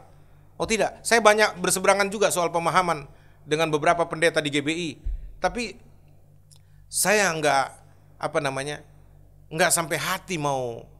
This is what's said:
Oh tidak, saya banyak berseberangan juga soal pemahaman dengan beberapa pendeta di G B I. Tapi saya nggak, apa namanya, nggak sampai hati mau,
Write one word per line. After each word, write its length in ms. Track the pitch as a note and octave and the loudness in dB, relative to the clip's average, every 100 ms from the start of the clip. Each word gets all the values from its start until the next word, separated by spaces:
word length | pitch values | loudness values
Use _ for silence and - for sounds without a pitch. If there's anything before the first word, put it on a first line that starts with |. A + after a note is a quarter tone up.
| - - - - - - | -12 -20 -20 -20 -16 -6
Oh 80 | |
tidak, 400 | E3 G#3+ D#3 - | -2 0 0 -4
saya 160 | - A#3 | 0 4
banyak 400 | G#3 G#3+ G#3+ F3 | 6 6 4 0
berseberangan 480 | F3+ F#3 F#3+ G3 G3 | -2 0 2 2 2
juga 240 | G#3 G3 | 0 0
soal 160 | F3+ E3+ | 0 -2
pemahaman 640 | E3 E3 E3+ F3 D3+ C#3 - - - | 0 0 0 0 -2 -8 -20 -20 -16
dengan 240 | D3 D3+ D#3+ | -6 -2 0
beberapa 400 | D3+ E3 E3+ E3 | 0 2 2 0
pendeta 320 | D#3+ E3 D#3 | 0 0 0
di 140 | D3 | -2
G 100 | C#3+ | -2
B 60 | C#3 | -2
I. 180 | E3 E3 A#2 - - - - | -4 -6 -8 -8 -8 -10 -4
Tapi 320 | F3+ G3+ A3 - - - - - - - - - - - - | -4 -4 -8 -10 -20 -20 -20 -20 -20 -20 -20 -20 -20 -20 -8
saya 400 | - F3+ G#3+ F#3+ D#3+ | -2 2 4 2 2
nggak, 300 | D3 C#3 - - - - - - | 2 2 0 -6 -20 -20 -20 -10
apa 160 | D3+ D#3+ | -4 -2
namanya, 400 | C#3 C3+ C#3+ D3 - - - - - - - | -2 -4 -8 -10 -16 -20 -20 -20 -20 -20 -10
nggak 200 | D#3+ F3 | 0 0
sampai 240 | E3+ D#3+ D#3 | 0 -2 -4
hati 400 | D#3+ F#3 - E3+ | -4 -6 -6 -4
mau, 480 | D3 C3+ B2 A2+ - - | -2 -2 -4 -8 -14 -20